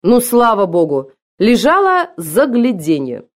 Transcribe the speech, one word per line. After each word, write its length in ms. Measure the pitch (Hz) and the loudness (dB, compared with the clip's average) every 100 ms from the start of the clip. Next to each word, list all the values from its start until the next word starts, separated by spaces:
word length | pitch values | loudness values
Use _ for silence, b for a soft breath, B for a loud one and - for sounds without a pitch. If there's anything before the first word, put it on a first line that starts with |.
Ну, 180 | 180 240 | 2 2
слава 460 | 240 240 233 208 190 | 2 2 2 2 0
богу, 460 | 170 160 139 135 _ _ _ | 0 0 -2 -6 _ _ _
лежала 720 | 202 233 240 359 392 359 339 - | 0 2 2 2 2 0 -4 -10
загляденье. 1080 | 160 175 285 240 240 190 151 151 131 120 - | -4 0 0 0 0 -2 -2 -2 -4 -10 -14